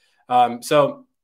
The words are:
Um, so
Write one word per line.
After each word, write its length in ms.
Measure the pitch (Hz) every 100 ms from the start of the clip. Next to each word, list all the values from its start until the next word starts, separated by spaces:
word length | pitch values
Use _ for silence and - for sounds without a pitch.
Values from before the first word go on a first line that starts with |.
| _ _ -
Um, 320 | 123 120 120
so 440 | - 151 135 - _ _